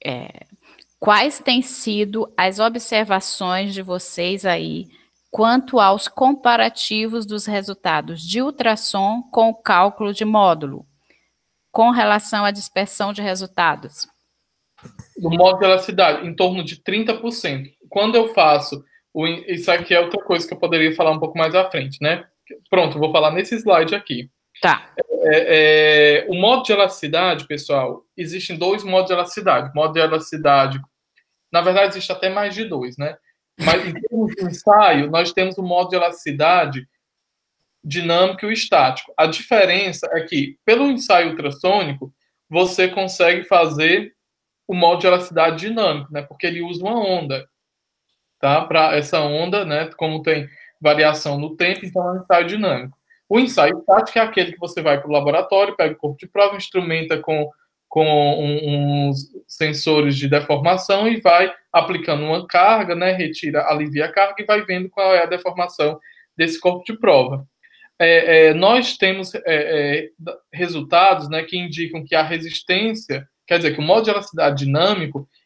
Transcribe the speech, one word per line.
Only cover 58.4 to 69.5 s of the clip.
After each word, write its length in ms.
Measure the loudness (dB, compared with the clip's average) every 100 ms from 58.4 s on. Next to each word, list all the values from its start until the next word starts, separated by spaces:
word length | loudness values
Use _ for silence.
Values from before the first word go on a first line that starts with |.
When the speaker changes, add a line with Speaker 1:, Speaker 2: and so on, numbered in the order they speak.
| -2 -2 -2 -2 0 0 0
Speaker 2:
uns 80 | -2 -8 -18 -18
sensores 680 | -4 -4 -2 2 2 2 0
de 120 | 0
deformação 800 | 0 0 0 2 0 0 0 0
e 120 | 2
vai 320 | 4 4 4 -4 _
aplicando 500 | 0 0 -2 -4 -4
uma 240 | -2 -4 0
carga, 480 | 4 6 4 0
né? 160 | -2 -2
Retira, 540 | -2 -4 -6 -4 -2
alivia 400 | 0 -2 -2 -4
a 80 | -2
carga 240 | 2 0 0
e 80 | 0
vai 160 | 0
vendo 260 | 0 -6 -6
qual 240 | 0 2
é 120 | 4
a 20 | 2
deformação 720 | -2 -4 -4 -4 -2 -2 -2 _ _ _ -4
desse 240 | -2 0
corpo 240 | -2 -2
de 120 | -6 -2
prova. 480 | 4 4 4 -4 -10 _ _ _ _ 0
É, 520 | 4 6 6 8 8
é, 40 |
nós 420 | 6 4 4 0 -2
temos, 380 | -2 -2 -6
é, 80 | -8
é, 640 | -2